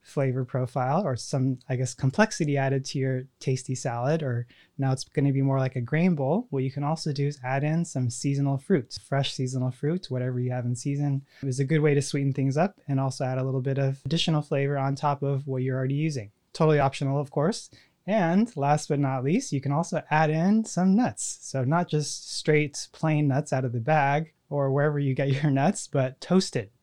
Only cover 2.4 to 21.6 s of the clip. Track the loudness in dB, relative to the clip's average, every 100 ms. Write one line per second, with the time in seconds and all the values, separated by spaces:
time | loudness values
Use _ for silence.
2.4 | -2 0 0 0 -2 -4 -2 -4 -8 -8
3.4 | -4 -4 -4 -6 -4 -4 -2 -2 -2 -4
4.4 | -6 -14 _ -4 -2 -2 -2 0 2 2
5.4 | 2 2 0 -4 -2 2 2 2 0 0
6.4 | -2 -4 -4 -2 -4 -2 -4 -2 -2 -2
7.4 | -4 -2 0 0 -2 -2 -2 -2 -2 0
8.4 | 0 -2 0 0 0 -12 -4 -2 -2 -2
9.4 | -4 -2 -2 -2 -2 -2 -4 -4 -2 -2
10.4 | -2 -2 -2 -4 -2 -2 0 -2 -6 -8
11.4 | -4 -2 2 4 4 4 2 0 0 0
12.4 | 0 2 0 -2 -4 -2 -2 -2 -4 -2
13.4 | -2 -2 -2 0 0 -2 -2 0 2 0
14.4 | 0 0 0 0 -2 0 -2 0 -2 -2
15.4 | -2 -4 -2 -2 -2 -2 -2 -4 -10 _
16.4 | _ 2 4 4 2 0 -2 -2 -2 0
17.4 | 0 -2 -8 -20 _ _ -2 0 2 2
18.4 | 2 0 2 2 2 0 2 0 0 0
19.4 | 0 -2 0 0 0 -4 0 2 4 2
20.4 | 4 2 0 2 4 4 2 -2 -10 -10
21.4 | -6 -2